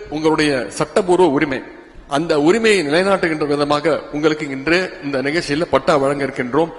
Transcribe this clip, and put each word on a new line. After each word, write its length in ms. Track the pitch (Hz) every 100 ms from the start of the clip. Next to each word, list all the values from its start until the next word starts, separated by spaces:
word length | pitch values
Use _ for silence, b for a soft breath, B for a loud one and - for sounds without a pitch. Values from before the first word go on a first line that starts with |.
| -
உங்களுடைய 420 | 151 156 156 151 131 110
சட்டபூர்வ 580 | - 151 220 185 175 175
உரிமை. 300 | 139 151 127 - - - - - 143
அந்த 160 | 165 156 151
உரிமையை 340 | 226 226 202 143
நிலைநாட்டுகின்ற 600 | 160 196 185 180 156 147
விதமாக 460 | 147 143 147 156 139 -
உங்களுக்கு 340 | 147 156 151 147 135
இன்று 220 | 143 175 185 -
இந்த 120 | 143 135 139
நிகழ்ச்சியில 400 | 165 151 143 170
பட்டா 220 | 135 - 156
வழங்க 200 | 135 143 135
இருக்கின்றோம். 440 | 139 123 139 165